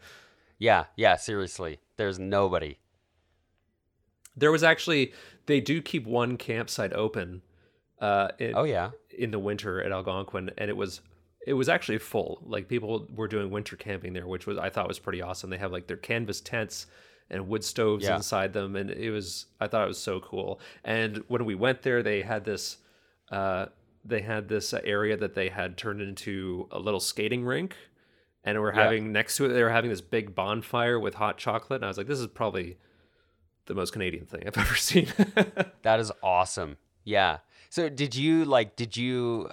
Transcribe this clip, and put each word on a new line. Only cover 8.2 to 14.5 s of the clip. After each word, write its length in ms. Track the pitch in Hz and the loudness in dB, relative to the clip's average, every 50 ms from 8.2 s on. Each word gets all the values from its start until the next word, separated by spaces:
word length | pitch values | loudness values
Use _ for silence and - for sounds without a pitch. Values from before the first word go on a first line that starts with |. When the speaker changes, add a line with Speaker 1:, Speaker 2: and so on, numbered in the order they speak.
| 98 98 - - | 4 2 0 -4
Speaker 2:
in, 160 | 120 117 110 | -4 -2 0
Speaker 1:
Oh, 100 | 113 151 | 2 2
yeah. 260 | 151 110 87 87 107 131 - _ - | 2 2 0 0 -2 -6 -10 _ -14
Speaker 2:
in 200 | - - 123 110 | -8 -4 -4 -2
the 80 | 107 101 | -2 -2
winter 440 | 98 104 104 101 107 101 90 95 | -2 -2 -2 -4 -4 -4 -4 -2
at 100 | - 95 | -2 -2
Algonquin, 580 | 95 95 92 98 92 95 98 - - 95 92 95 - - | -2 -2 -2 -4 -4 -4 -6 -6 -6 -6 -6 -6 -6 -6
and 100 | 104 104 | -4 -4
it 60 | 101 | -2
was, 240 | 101 101 92 - - _ _ _ _ _ _ _ - - | -2 -4 -4 -6 -10 _ _ _ _ _ _ _ -10 -4
it 80 | - 135 | -2 0
was 140 | 127 127 147 | 2 2 2
actually 300 | 170 - - - 107 107 | 2 0 0 -2 -2 -2
full. 440 | - - - 107 87 - - - - | -2 -2 -2 -2 0 -2 -4 -10 -10
Like, 220 | - 107 101 95 - | -6 -6 -6 -4 -2
people 380 | 120 117 110 104 113 107 - - - | -2 -2 -2 -2 -4 -4 -6 -8 -8
were 140 | 110 110 101 | -6 -6 -2
doing 220 | 110 104 101 95 | -2 -2 -2 -2
winter 260 | 101 104 104 - 101 | -4 -4 -6 -8 -10
camping 360 | - - 107 98 90 92 92 90 | -12 -8 -8 -8 -6 -6 -8 -8
there, 120 | 92 87 | -8 -6
which 200 | 90 92 90 - | -6 -8 -6 -6
was, 120 | 104 | -6